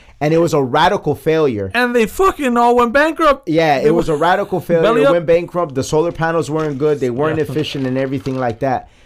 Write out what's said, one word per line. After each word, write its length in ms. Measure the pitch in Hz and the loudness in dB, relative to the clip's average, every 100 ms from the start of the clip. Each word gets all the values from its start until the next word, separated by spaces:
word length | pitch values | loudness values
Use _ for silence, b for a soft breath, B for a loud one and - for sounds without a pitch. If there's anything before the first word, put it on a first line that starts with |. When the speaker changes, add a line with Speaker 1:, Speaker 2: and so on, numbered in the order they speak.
| B B | B B
Speaker 1:
and 140 | 151 | 0
it 40 | 165 | 2
was 140 | 170 | 2
a 80 | 156 | 0
radical 540 | 131 147 180 196 156 139 | 0 2 2 0 -2 -4
failure. 560 | 160 160 151 104 98 | 0 0 0 -2 -4
Speaker 2:
And 220 | 233 247 240 | -2 0 0
they 100 | 220 | 0
fucking 520 | - 381 - 269 240 | 0 0 0 -2 2
all 180 | 240 247 | 2 2
went 180 | 240 | 2
bankrupt. 540 | 277 311 320 311 277 - | 2 0 2 0 0 0
Speaker 1:
Yeah, 280 | 156 160 135 | 0 2 2
it 60 | 147 | 2
Speaker 2:
They 60 | |
Speaker 1:
was 180 | 170 160 | 2 0
a 40 | |
Speaker 2:
went 80 | 147 | 0
Speaker 1:
radical 380 | 165 190 196 180 | 2 0 -2 -4
failure. 220 | - 170 | 0 2
Speaker 2:
belly 180 | 190 233 | 2 4
Speaker 1:
It 40 | 277 | 2
Speaker 2:
up. 60 | |
Speaker 1:
went 120 | 175 165 | 2 2
bankrupt. 480 | 170 170 175 170 131 | 0 0 -4 -4 -4
The 80 | |
solar 280 | - 156 170 | -2 0 0
panels 380 | 165 165 165 131 | -2 -2 -2 -2
weren't 260 | 156 156 135 | -4 -4 -2
good. 220 | 151 143 | -2 0
They 100 | 131 | -2
weren't 280 | 120 156 156 | -2 -2 -2
Speaker 2:
Yeah. 80 | 147 | -2
Speaker 1:
efficient 420 | 139 143 147 131 | -4 -4 -4 -4
and 100 | 131 | -2
everything 400 | 135 135 139 131 | -4 -4 -6 -4
like 220 | 123 110 | -4 -4
that. 300 | 135 123 - b | -4 -4 -6 b